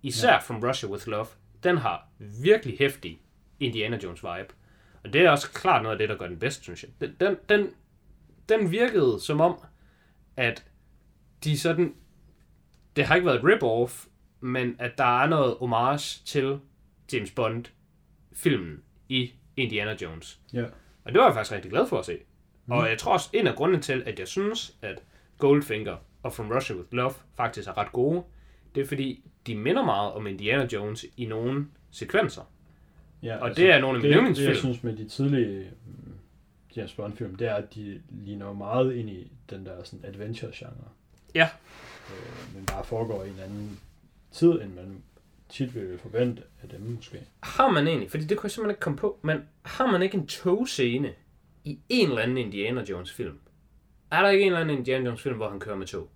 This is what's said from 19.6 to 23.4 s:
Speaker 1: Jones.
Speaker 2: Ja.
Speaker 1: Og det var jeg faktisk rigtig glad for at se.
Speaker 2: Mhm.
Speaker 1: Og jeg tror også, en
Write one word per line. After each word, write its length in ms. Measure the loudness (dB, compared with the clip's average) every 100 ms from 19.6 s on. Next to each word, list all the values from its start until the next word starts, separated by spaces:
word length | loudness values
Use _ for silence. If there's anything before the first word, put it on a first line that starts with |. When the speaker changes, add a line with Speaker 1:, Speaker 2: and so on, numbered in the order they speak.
| -2 -2 -4 -6
Speaker 1:
Jones. 380 | -8 -10 -16 -20 _
Speaker 2:
Ja. 100 | -6 -6 -10 _ _ 2
Speaker 1:
Og 80 |
det 60 | 6
var 60 | 6
jeg 80 |
faktisk 180 | 6 -2 -6
rigtig 160 | -2
glad 160 | 0 0
for 120 | 0
at 60 | -4
se. 120 | -10 -12 _ _ _ -2
Speaker 2:
Mhm. 120 | 0
Speaker 1:
Og 120 | 0
jeg 80 | 0
tror 160 | 2
også, 160 | 0 2
en 140 | 2